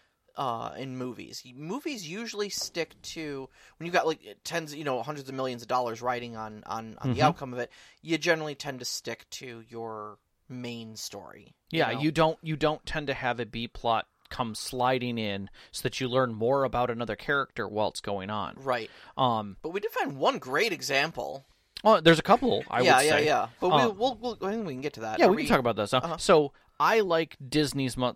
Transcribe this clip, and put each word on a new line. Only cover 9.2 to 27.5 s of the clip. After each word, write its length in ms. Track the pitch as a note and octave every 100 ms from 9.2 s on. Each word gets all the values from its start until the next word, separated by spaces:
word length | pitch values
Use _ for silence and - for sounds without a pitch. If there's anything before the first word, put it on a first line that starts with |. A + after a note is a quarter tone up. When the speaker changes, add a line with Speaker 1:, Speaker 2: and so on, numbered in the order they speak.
| -
Speaker 1:
to 320 | - C3 A#2 A2+
your 520 | A#2 A2+ A2 G#2 G2+ _ _ -
main 480 | B2+ B2 A#2 A2+ A2
story. 600 | - G#2 D#2+ - - _ -
You 80 | D#3+
Speaker 2:
Yeah, 120 | B2+
Speaker 1:
know? 80 | B2+
Speaker 2:
you 100 | D3+
don't, 260 | D#3 D#3+ E3
you 120 | D#3+ D3+
don't 300 | D3+ D#3 -
tend 220 | D#3 C#3+
to 80 | C3
have 240 | C3 A#2+
a 80 | A2
B 200 | A#2 A#2
plot 380 | - A#2 A2 - _ _
come 260 | - A#2 G#2+
sliding 640 | - B2+ B2 C3 B2 A#2
in 320 | G#2+ G2 F#2+ - -
so 120 | -
that 160 | B2+ -
you 60 | B2+
learn 260 | B2+ B2
more 300 | A2 A#2 C#3
about 260 | C3 B2 B2
another 260 | A#2 A2+ G#2
character 520 | - C#3+ B2+ - G#2
while 200 | G#2+ G#2
it's 120 | -
going 280 | - G2+ F#2+
on. 260 | G#2+ D#2+ -
Speaker 1:
Right. 320 | C3+ A#2+ A2 - - -
Speaker 2:
Um, 400 | C3 A2+ G#2 F#2
Speaker 1:
But 80 | D#3
we 100 | F#3+
did 120 | A4+
find 260 | B4+ F4 C3+
one 200 | G3 C4
great 320 | C4 D3 A3+
example. 720 | E3+ B2+ C#3 D#3 D#3 C#2+ C3+ - _ _ -
Speaker 2:
Well, 180 | G#3+ G3+
there's 180 | D#3+ D#3+
a 40 |
couple, 400 | - A#3 B3 - -
I 120 | -
Speaker 1:
Yeah, 160 | E3+ C3
Speaker 2:
would 80 | D3
Speaker 1:
yeah, 60 |
Speaker 2:
say. 140 | D3+ D3+
Speaker 1:
yeah. 220 | B2+ A2+ -
But 100 | F#3
Speaker 2:
Um, 80 | D4 A#3+ F#3+
Speaker 1:
we'll, 180 | B3+ A3
we'll, 180 | A#3+ G#3+
we'll, 100 | F#3+
I 40 |
think 120 | A3+ G3
we 80 |
can 80 | B2+
get 120 | C#3+
to 80 | -
that. 180 | A2 G#2+
Speaker 2:
yeah, 60 | A3+
Speaker 1:
Are 40 |
Speaker 2:
we 80 | A3
can 60 | -
Speaker 1:
we 40 |
Speaker 2:
talk 100 | E3
about 160 | A#2+ G#2+
this. 180 | G2+
Uh, 40 | B2+
Speaker 1:
Uh-huh. 200 | E3 D#3+
Speaker 2:
so 340 | - E3 C#3+ - _ -
I 220 | D#3 A3
like 360 | F#3+ E3 E3 -
Disney's 480 | C3